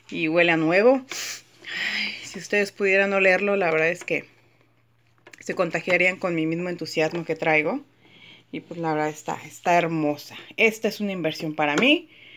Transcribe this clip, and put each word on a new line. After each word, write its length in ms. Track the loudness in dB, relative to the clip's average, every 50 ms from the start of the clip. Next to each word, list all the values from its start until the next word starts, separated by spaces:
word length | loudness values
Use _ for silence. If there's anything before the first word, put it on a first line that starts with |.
| _ -12
y 160 | -6 -4 -2 0
huele 240 | 4 4 4 4
a 60 | 4 2
nuevo. 460 | 2 4 4 6 6 6 6 4 2 -6 -10 -10 -8 -10 -10 -12 -16 _ _ _ -16 -12 -8 -6 -6 -6 -4
Ay, 160 | -6 -6 -6 -8 -10 -14
si 160 | -14 -14 -12
ustedes 320 | -8 -2 0 0 0 0
pudieran 420 | -2 -2 0 2 4 4 4 4 2
olerlo, 420 | 4 4 4 4 4 2 0 0
la 140 | 2 2 2
verdad 200 | 2 2 2 0
es 140 | 0 -2 -6
que 220 | -4 -4 -6 -6 -8 _ _ _ _ _ _ _ _ _ _ _ _ _ _ _ _ _ _ _ -20 -20 -18
se 140 | -10 -8 -2
contagiarían 640 | -2 -2 -2 -2 -4 -2 2 2 2 4 2 0 -2
con 160 | -4 -2 -2
mi 140 | 0 -2 -2
mismo 220 | -2 -4 -4 -6
entusiasmo 560 | -6 -8 -8 -6 -2 0 0 0 -2 -4 -6
que 100 | -6 -6
traigo. 500 | -4 0 2 2 2 2 0 -2 -4 -8 _ _ _ _ _ _ -20 -20 -20 -20 -20 _ _
Y, 100 | -14 -14
pues, 180 | -12 -12 -10 -6
la 140 | -4 -2 -2
verdad 160 | -2 -2 -4
está, 280 | -4 -8 -10 -10 -10 -10 -10
está 320 | -16 -16 -6 0 2 4 4
hermosa. 580 | 4 2 0 0 0 -2 -2 -4 -8 -16 -18 -18 -20 -12 -4 0
Esta 300 | 0 2 0 0 -4 -4
es 120 | -4 -4
una 120 | -6 -6
inversión 420 | -6 -4 -4 -4 -4 -4 -6 -8 -4
para 220 | -2 -2 0 2
mí. 340 | 2 4 4 2 2 0 -6 -20 -20 -20 -20 -20